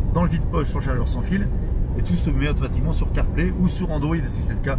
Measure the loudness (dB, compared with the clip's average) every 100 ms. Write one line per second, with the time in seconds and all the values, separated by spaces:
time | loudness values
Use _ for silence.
0 | 2 2 2 2 0 0 0 -2 -2 0
1 | 0 -2 -2 0 0 -2 0 0 0 0
2 | 0 0 2 2 0 0 0 0 0 0
3 | 0 0 0 2 0 2 0 0 -2 -2
4 | 0 0 -2 -2 -2 0 -2